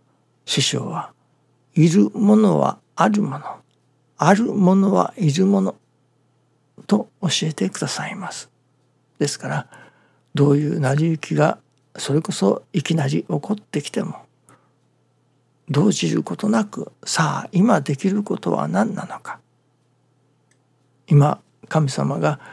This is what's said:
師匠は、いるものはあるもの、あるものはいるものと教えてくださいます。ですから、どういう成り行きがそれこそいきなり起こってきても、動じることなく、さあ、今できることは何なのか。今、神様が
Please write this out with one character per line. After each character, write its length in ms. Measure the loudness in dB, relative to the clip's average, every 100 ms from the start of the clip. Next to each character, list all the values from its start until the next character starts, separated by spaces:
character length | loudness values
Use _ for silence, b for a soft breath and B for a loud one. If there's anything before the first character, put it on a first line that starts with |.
| _ _ _ _
師 160 | -8 -4
匠 260 | -2 -4 -6
は、 260 | -8 -10 _ _ _ _ _ _
い 140 | 2 4
る 220 | 6 2
も 260 | 2 4 6
の 220 | 4 2
は 200 | 0 -2 _ -2
あ 120 | 0
る 140 | 0
も 160 | -2 -6
の、 60 | -12 -16 _ _ _ _ _ -2
あ 160 | 2
る 100 | 2 2
も 220 | 2 4
の 180 | 4 4
は 220 | 2 0 0
い 160 | 0
る 140 | 2 2
も 140 | 2
の 160 | 0 -6 _ _ _ _ _ _ _ _ _ -18 -2
と 220 | -2 -2 _
教 60 | -4 -2
え 80 | -4
て 180 | -4 -4
く 100 | -4
だ 80 | -6
さ 200 | -6 -10
い 60 |
ま 160 | -10 -12
す。 180 | -14 -16 _ _ _ _ _ _ -6
で 100 | -4
す 100 | -4
か 100 | -8
ら、 180 | -8 -8 b b b b b b
ど 160 | 2 4
う 60 | 4
い 100 | 0
う 120 | -2
成 140 | 0
り 160 | 0 0
行 180 | -2 -2
き 60 |
が 240 | 0 0 0 _ _ _ -10
そ 160 | -2
れ 80 | -2
こ 120 | -2
そ 300 | 0 0 0 -2
い 100 | -4
き 120 | -2
な 120 | -2 0
り 160 | -2
起 40 | -4
こ 280 | -6 -4
っ 20 | -8
て 260 | -6 -8
き 80 | -6
て 120 | -6
も、 220 | -8 -10 -18 _ _ b b b _ _ _ _ _ _ _ _ -4
動 220 | 2 2
じ 180 | 2 0
る 120 | -2
こ 140 | -4 -4
と 120 | 0
な 160 | 0
く、 280 | -2 -6 -12 -12
さ 400 | -6 -2 -2 -2 -2
あ、 20 |
今 280 | 2 4 2
で 160 | 0 -2
き 120 | -2
る 140 | -2
こ 140 | -2 -4
と 160 | -2
は 160 | -2 0
何 260 | 0 -2
な 120 | -4 -10
の 120 | -12
か。 220 | -14 -16 _ _ _ _ _ _ _ _ _ _ _ _ _ _ _ _ 2
今、 320 | 4 4 0 _ _ -4
神 220 | 0 0
様 280 | -2 -4 -2
が 200 | -2 -4 B